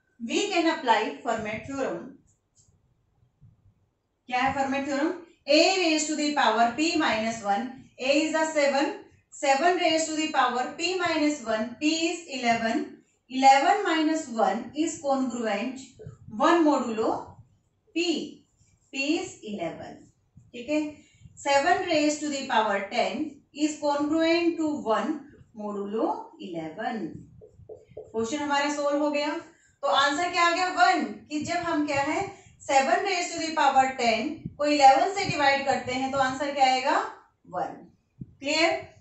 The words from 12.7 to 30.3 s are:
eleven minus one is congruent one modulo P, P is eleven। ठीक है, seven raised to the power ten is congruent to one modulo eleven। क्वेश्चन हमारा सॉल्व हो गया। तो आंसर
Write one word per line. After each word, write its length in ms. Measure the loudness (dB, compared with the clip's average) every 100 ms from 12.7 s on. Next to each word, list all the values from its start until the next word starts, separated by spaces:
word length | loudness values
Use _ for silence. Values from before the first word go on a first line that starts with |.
| -2 -4 -10 _ _ -8
eleven 520 | 4 8 8 6 2
minus 460 | 2 2 2 0 -2
one 320 | 0 0 0 -4 -4
is 240 | -4 -2
congruent 800 | -2 0 0 -2 -2 -2 -4 -8 -14 -18 -18 -18 -12 0
one 220 | 4 6
modulo 440 | 4 2 0 -2 -2 -2 -8 -18 -20 _ _ _ _
P, 500 | -4 -2 -2 -6 -12 _ _ _ _ _
P 140 | -4 0 0
is 140 | -2 -10
eleven। 540 | -10 -8 -8 -8 -14 -18 -20 _ _ -20 -18
ठीक 160 | -12 -4
है, 100 | -2 -2 -8 -20 _ -20 -8
seven 500 | 0 2 4 2 2
raised 300 | 2 2 0
to 100 | -4
the 160 | -6 -2
power 340 | 0 2 0 -2
ten 380 | -2 -2 -2 -6 -10 _
is 240 | -4 -4 -2
congruent 760 | -2 0 0 2 2 2 2 0
to 100 | -2 -2 -2
one 260 | -2 -2 -6 -10 -20 -20
modulo 560 | -12 -8 -6 -6 -2 -2 -4 -8 -16 -12
eleven। 600 | -10 -10 -8 -8 -6 -8 -12 -20 -20 -20 -20 -20 -20 -20 -20 -10
क्वेश्चन 260 | -6 -4 -4
हमारा 360 | -2 -2 0
सॉल्व 280 | -2 -2 0
हो 60 | 0
गया। 200 | 0 -2 -4 -10 -18 _ _
तो 60 | 0
आंसर 420 | 2 2 2 -2